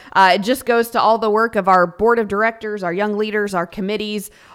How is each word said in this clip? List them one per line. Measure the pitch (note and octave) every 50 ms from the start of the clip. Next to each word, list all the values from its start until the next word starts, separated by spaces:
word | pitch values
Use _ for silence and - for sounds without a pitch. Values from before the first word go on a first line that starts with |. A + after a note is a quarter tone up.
| - -
uh, | - - F#3+ F#3 F3+
it | G3+
just | G3 G3+ B3+ C4 -
goes | - A#3+ A#3 A#3 A#3
to | - A#3
all | - G#3+ A3+ A3+
the | G#3+ A3
work | G#3 G#3+ A3+ A#3 -
of | G#3+ F#3 F#3+
our | F#3+ F#3 F3 F3+
board | E3+ - G#3 A3+ A#3 A#3
of | A3+ G3
directors, | G3 G3+ A3 A3+ A3+ A3+ A3 G#3+ G#3 G#3 F#3+
our | F3
young | E3+ F#3 G#3 G#3 G#3 G3+
leaders, | G#3+ G#3+ G#3 G#3+ G#3 G3+ G3
our | F3+ E3+
committees, | F3 - - F#3+ F#3+ G#3 G#3 G#3+ G#3 G#3 G#3 G3 - _ _ - - -